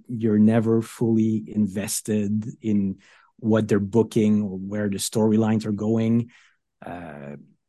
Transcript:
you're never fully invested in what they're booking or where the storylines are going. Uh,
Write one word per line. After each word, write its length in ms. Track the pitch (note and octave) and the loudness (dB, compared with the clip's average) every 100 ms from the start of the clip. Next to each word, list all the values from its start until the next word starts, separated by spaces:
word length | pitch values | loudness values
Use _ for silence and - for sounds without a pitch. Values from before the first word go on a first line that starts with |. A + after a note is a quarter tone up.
| - | -8
you're 320 | A#2+ A2 G#2+ | -4 2 6
never 420 | G#2+ A2+ A2 A2+ | 6 4 4 2
fully 640 | A2+ - A#2 A2+ A2 A2 - | 0 -2 0 2 2 -2 -4
invested 1000 | G#2+ G#2 F#2+ G#2+ - - G#2+ G2+ G#2+ A2 - | -2 -2 -2 -6 -6 -4 -2 -2 -4 -6 -8
in 380 | A2+ G#2 G2 F#2+ _ _ _ _ | -2 0 0 -4 _ _ _ _
what 300 | A2 A2 G#2+ | 0 2 2
they're 120 | G#2+ | 0
booking 640 | G2 A2+ A2 A#2 G#2+ G#2+ | 2 0 2 2 2 2
or 140 | G#2 F#2+ | 0 -6
where 320 | F#2+ G#2 G#2 | -8 -4 -4
the 80 | G2 | -4
storylines 680 | - A#2 A2 G#2+ A2 A2 G#2+ | -4 0 2 4 2 0 0
are 60 | |
going. 580 | G2+ G#2+ A2+ A2+ A#2 A#2 - _ _ _ - - | -4 0 0 2 0 -2 -10 _ _ _ -20 -16
Uh, 500 | F2 E2 D2 C#2+ D2 D2 _ | -14 -14 -14 -14 -16 -18 _